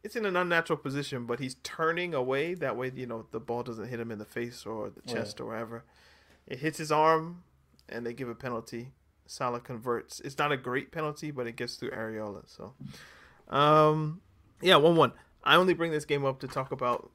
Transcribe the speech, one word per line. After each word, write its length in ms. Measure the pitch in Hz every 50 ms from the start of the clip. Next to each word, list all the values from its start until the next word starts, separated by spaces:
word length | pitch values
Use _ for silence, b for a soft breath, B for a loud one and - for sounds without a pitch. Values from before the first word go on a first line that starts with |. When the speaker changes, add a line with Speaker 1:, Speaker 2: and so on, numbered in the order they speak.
Speaker 1:
it's 140 | _ 220 -
in 100 | 247 214
an 120 | 202 180 175
unnatural 400 | 180 175 170 165 165 - 170 143
position, 460 | - 143 135 143 143 - 139 127 120
but 160 | 117 120 120
he's 140 | 147 170 160
turning 580 | _ _ - - - 160 160 165 170 180 175 165
away. 400 | 139 127 127 131 135 147 170 185
That 240 | 175 156 135 110 117
way, 120 | 131 131 127
you 100 | 131 127
know, 200 | 120 117 113 110 _
the 100 | - 117
ball 220 | 107 - 120 120 120
doesn't 260 | 120 117 110 101 113
hit 100 | 117 117
him 120 | 117 113
in 60 | 113 104
the 60 | 107
face 420 | - - 123 120 120 120 - -
or 260 | 107 110 110 104 -
the 100 | - - -
Speaker 2:
Yeah. 120 | - 120
Speaker 1:
chest 260 | 113 117 104 - -
or 60 | 127 113
wherever. 360 | 113 110 117 107 117 117 - b b b b b b b b b b b b -
It 120 | - 120
hits 180 | 139 160 151 -
his 120 | 160 151
arm, 540 | 151 151 156 160 160 160 160 170 175 175 - _ _ _ _ _ _ _ _ -
and 160 | - 117 120
they 80 | 120 120
give 160 | 117 135 120
a 60 | 117
penalty. 580 | - - 127 123 113 113 - - 117 117 131 - _ _ _ _ _ _
Salah 340 | _ - - 139 123 120 120
converts. 600 | 123 - 131 113 113 127 120 117 - _ - -
It's 160 | - 143 139 -
not 160 | 147 147 147
a 40 | 127
great 360 | 120 127 123 131 - - -
penalty, 380 | 165 156 151 147 - - 151
but 160 | 143 131 123 117
it 100 | 117 -
gets 180 | 123 117 -
through 160 | - - 117
Areola. 560 | - 107 113 110 113 107 107 104 101 92 - _
So, 280 | - - - 104 135 _ B 139 B B B B B B B B B B B -
um, 720 | - 135 147 151 151 156 156 151 156 156 156 151 156 185 _ _ _ _ _ _ _ _
yeah, 140 | - 180 185 151
one 180 | 147 165 170
one. 160 | 165 147 120 - b b b b _ -
I 120 | - 147
only 180 | 170 185 190 170
bring 180 | 165 165 170
this 140 | 156 151 147
game 180 | - 147 143 139
up 140 | 135 135 135
to 60 | - 127
talk 240 | - 139 131 -
about 400 | 139 135 127 123 120 - - - _